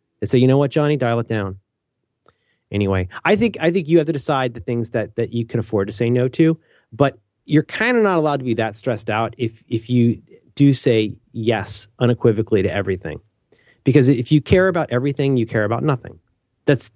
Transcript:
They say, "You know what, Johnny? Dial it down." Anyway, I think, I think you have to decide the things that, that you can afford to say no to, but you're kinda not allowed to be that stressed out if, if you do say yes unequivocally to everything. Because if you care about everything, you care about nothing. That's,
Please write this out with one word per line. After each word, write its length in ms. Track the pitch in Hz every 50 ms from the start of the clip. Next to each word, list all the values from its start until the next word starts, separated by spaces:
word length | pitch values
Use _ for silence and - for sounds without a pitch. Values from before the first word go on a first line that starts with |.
| _ _ _ _
They 60 | -
say, 100 | - -
"You 100 | 123 127
know 100 | 131 135
what, 120 | 139 143 135
Johnny? 240 | - 156 147 147 151
Dial 240 | 135 127 117 117 117
it 80 | 113
down." 300 | - 113 107 98 95 95 98 _ _ _ _ _ _ _ _ _ _ _ _ _ _ _ _ _ _ _ _ _ -
Anyway, 380 | 101 101 104 95 95 92 92 90 - - -
I 100 | 165 214
think, 220 | 196 233 220 - -
I 100 | 143 170
think 180 | 170 190 156 143
you 80 | 170
have 100 | 170 151
to 60 | 156 160
decide 400 | 139 - - 147 131 131 127 117
the 60 | 117
things 300 | - - 120 120 113 113
that, 240 | - 117 104 107 -
that 180 | - 113 98 113
you 120 | 117 113
can 140 | 117 - 117
afford 280 | 110 - - 101 98 104
to 40 | -
say 160 | - 120 117
no 200 | 123 123 123 127
to, 280 | - - 165 160 165 - _ _ _ _ _ _ -
but 240 | 110 139 139 - _ _ _ _ _ _
you're 200 | - - 156 -
kinda 380 | - - - 220 233 247 233
not 160 | 214 196 185
allowed 200 | 165 151 151 143
to 80 | 135 131
be 80 | 127 113
that 240 | 113 110 110 104
stressed 320 | - - 131 113 101 - -
out 240 | 107 110 113 107 110
if, 240 | - 120 113 - - _
if 220 | - 120 113 113 120
you 320 | 123 123 120 117 110 - - _ - - _ _ _
do 160 | - 143 143
say 440 | 135 - - 135 117 110 107 101 - - _ _ -
yes 560 | 113 110 113 113 104 95 - - - - - _ -
unequivocally 640 | 127 120 117 - - 117 107 104 101 - 110 98
to 100 | 92 98 -
everything. 460 | 101 95 95 95 90 - 80 73 - _ _ _ _ _ _ _ _ _ _ _ _ -
Because 240 | - 120 147 123
if 240 | 131 143 - 123 -
you 100 | 156 147
care 260 | - - - 185 185 190
about 200 | 170 170 156 -
everything, 440 | 120 123 131 143 135 - 139 135 135
you 80 | 123 113
care 160 | 113 - 113 104
about 180 | 104 117 123 135
nothing. 340 | 151 135 123 - 90 80 - _ _ _ _ _ _ _ _ _
That's, 260 | - 113 113 - - -